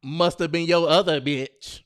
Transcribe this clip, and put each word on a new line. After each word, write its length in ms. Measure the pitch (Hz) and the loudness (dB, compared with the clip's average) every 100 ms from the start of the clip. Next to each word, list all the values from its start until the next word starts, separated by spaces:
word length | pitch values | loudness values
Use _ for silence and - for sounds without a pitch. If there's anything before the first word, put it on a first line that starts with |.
Must 360 | 131 156 175 - | -10 0 0 0
have 100 | 170 | -4
been 160 | 165 165 | -4 2
your 220 | 170 165 | 2 4
other 320 | 165 185 151 | 2 2 0
bitch. 600 | 131 139 135 _ - - | -2 -4 -6 _ -20 -20